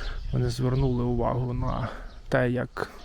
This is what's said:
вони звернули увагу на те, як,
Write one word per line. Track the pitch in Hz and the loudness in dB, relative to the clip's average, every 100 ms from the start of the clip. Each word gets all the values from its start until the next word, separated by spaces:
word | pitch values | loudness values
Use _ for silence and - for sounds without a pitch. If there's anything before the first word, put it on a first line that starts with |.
| - - - | -6 -4 -2
вони | 127 123 | 0 0
звернули | 117 127 131 135 123 | 2 2 2 2 2
увагу | 120 120 117 123 123 | 2 2 2 2 0
на | 123 127 123 117 - - - - | 0 0 0 -2 -6 -12 -12 0
те, | 135 123 | 2 4
як, | 123 127 - - - | 2 -2 -4 -6 -8